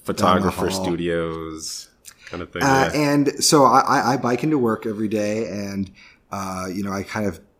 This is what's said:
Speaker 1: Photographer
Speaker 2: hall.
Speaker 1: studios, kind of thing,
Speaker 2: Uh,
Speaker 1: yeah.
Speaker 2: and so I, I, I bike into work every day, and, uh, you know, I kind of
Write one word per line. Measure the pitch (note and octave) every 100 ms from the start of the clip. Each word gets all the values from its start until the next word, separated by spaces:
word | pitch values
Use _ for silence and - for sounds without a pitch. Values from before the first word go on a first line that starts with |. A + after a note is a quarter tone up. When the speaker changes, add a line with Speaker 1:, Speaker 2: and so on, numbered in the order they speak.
Speaker 1:
Photographer | - F#2 F#2 F#2 F#2+ F2 F2
Speaker 2:
hall. | F#2+ F#2
Speaker 1:
studios, | E2+ E2+ E2+ E2 E2 D#2+ D#2+ D#2+ - - _ - - -
kind | F2
of | E2+
thing, | F2
Speaker 2:
Uh, | C#3 C3+ C3+
Speaker 1:
yeah. | C#3+
Speaker 2:
and | D3 D3 C#3 -
so | - D#3 C3
I, | B2+
I, | - C3+ A2+
I | C3
bike | A#2+ B2
into | D#3 D3+
work | A#2 A2 A2+
every | G#2 G#2+
day, | G#2+ G#2 G#2+ A2+
and, | G2+ G2+ G2 G2 - - _ -
uh, | G2 F#2+ F#2+ F#2
you | F#2+
know, | G2
I | G2
kind | F#2+ A2 G2+
of | F2 -